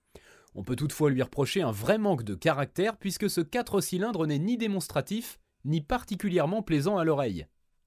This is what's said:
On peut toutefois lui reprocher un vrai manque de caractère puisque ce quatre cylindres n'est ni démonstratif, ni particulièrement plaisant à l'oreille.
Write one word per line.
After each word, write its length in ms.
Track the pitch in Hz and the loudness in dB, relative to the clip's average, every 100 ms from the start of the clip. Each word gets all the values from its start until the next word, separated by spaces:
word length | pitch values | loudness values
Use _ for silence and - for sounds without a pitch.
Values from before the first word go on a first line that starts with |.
| _ - - - _ | _ -20 -20 -20 _
On 100 | - | -12
peut 120 | 98 127 | -4 -2
toutefois 340 | 147 - 151 | -2 2 2
lui 120 | 131 | 4
reprocher 400 | 123 - 135 190 | 0 0 0 0
un 100 | 147 | 0
vrai 260 | 104 117 220 | 0 2 2
manque 260 | 208 151 | 2 0
de 120 | 107 92 | -2 0
caractère 640 | 165 143 135 - 202 214 | 0 0 -2 0 0 -2
puisque 320 | 196 - 208 | -6 -2 -2
ce 100 | - | 0
quatre 400 | 160 247 240 202 | 0 -2 0 0
cylindres 480 | - 180 220 214 160 | 0 0 0 0 0
n'est 120 | 143 | 0
ni 180 | 185 247 | 0 0
démonstratif, 800 | 226 196 - 151 - 214 - - _ _ | 0 -2 -2 -4 -4 -6 -8 -14 _ _
ni 160 | 139 160 | -2 -2
particulièrement 840 | 147 247 - 196 208 175 147 214 | 0 -4 -4 -4 0 2 2 0
plaisant 340 | - 151 151 202 | 0 2 2 2
à 80 | 160 | 4
l'oreille. 420 | 143 127 87 73 _ _ _ | 2 0 -4 -8 _ _ _